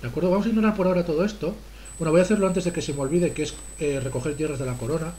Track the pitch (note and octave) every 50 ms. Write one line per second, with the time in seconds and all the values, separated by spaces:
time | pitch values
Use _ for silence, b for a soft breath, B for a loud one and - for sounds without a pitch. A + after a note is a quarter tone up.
0 | - A#2+ - D#3 E3+ F3+ F3+ G3+ G3+ A3+ A3 A3 G#3+ A3 G#3 G3 F#3 F#3 F#3 F3
1 | E3+ F3 D#3+ D3+ F3+ G#3+ - - D3+ D#3+ G#3 - - B B B B B B B
2 | E3 D#3+ D#3 E3+ F3+ F3+ G#3+ G#3 G3 F#3+ F#3 F#3+ F3 F3 E3+ E3 C#3+ - C#3+ C#3
3 | C#3 C3 D3+ F3 F3 D#3+ B2 - - - - - - - - - D#3+ D3 C#3+ C#3
4 | B2+ C3 B2+ D3 B2 D#3+ D3 C3+ D#3 D#3 D3 B2 C3+ B2+ B2 B2 A#2+ A#2 D3+ E3
5 | D#3+ E3+ F3